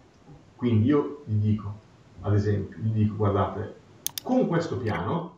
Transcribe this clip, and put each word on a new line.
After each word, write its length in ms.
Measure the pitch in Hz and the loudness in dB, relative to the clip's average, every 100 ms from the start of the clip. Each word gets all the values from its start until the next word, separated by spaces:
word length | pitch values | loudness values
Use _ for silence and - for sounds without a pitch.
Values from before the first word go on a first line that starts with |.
| - _ - - - - | -20 _ -20 -20 -20 -4
Quindi 300 | 120 110 123 | 2 4 4
io 360 | 147 - - | 4 2 -6
gli 100 | - | -4
dico, 400 | 107 107 107 - - - - - - | 0 2 0 -2 -12 -18 -20 -20 -10
ad 120 | - | 0
esempio, 440 | 104 104 98 87 - | 2 2 0 -2 -4
gli 120 | 110 | -2
dico, 240 | 110 104 | 2 2
guardate, 600 | - 101 98 92 - - - - - - - | 2 0 2 0 -4 -10 -12 -20 -12 -12 -8
con 240 | - 254 185 | -2 0 2
questo 300 | 165 - 104 | 0 -2 -4
piano, 580 | 107 85 107 165 - | -4 -4 -2 -4 -6